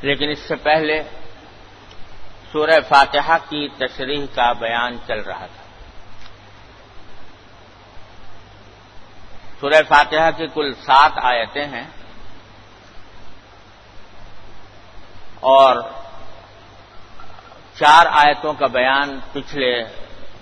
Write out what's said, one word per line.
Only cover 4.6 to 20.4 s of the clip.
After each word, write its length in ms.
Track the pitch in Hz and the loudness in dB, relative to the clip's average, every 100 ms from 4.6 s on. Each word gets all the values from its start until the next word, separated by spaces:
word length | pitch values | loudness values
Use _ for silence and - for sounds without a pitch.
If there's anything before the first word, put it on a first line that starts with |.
| 113 117 120 120 - | -2 -2 -2 -6 -6
چل 120 | 110 | -6
رہا 180 | 98 82 | -6 -10
تھا۔ 260 | 90 - - - - - - - - - - - - - - - - - - - - - - - - - - 104 - - - - - - - - - - - - - - | -12 -18 -20 -20 -18 -18 -14 -12 -12 -14 -20 -20 -20 -20 -20 -18 -16 -12 -14 -16 -20 -20 -20 -20 -20 -18 -16 -16 -14 -14 -16 -20 -20 -20 -18 -18 -16 -16 -14 -14 -12 -6
سورہ 220 | 143 156 151 | 2 4 6
فاتحہ 420 | 147 147 156 160 151 | 4 4 2 2 0
کی 80 | 160 | -6
کل 200 | 156 147 | -4 -4
سات 380 | 120 - 135 151 - | -6 4 6 6 4
آیتیں 500 | 127 123 110 143 147 | 0 0 -2 -6 -6
ہیں 180 | 120 139 - - - - - - - - - - - - - - - - - - - - - - - - - - - - - - - - - - - | -8 -12 -14 -16 -12 -12 -12 -16 -20 -20 -20 -20 -18 -16 -14 -12 -14 -16 -20 -20 -20 -20 -18 -16 -16 -14 -14 -14 -14 -16 -18 -18 -16 -16 -12 -12 -2
اور 360 | 131 135 135 120 113 - - - - - - - - - - - - - - - - - - - | 4 6 6 4 -2 -12 -14 -12 -12 -14 -18 -20 -20 -20 -20 -20 -16 -12 -12 -12 -18 -20 -20 2
چار 260 | 151 160 170 | 8 8 8
آیتوں 420 | 151 147 147 156 | 6 6 4 -2
کا 140 | 147 135 | 0 0
بیان 520 | 123 127 135 143 135 - | 2 2 2 0 -6 -10
پچھلے 500 | 143 131 147 127 120 110 - - - - - | -10 -8 -2 0 0 -4 -10 -12 -10 -12 -12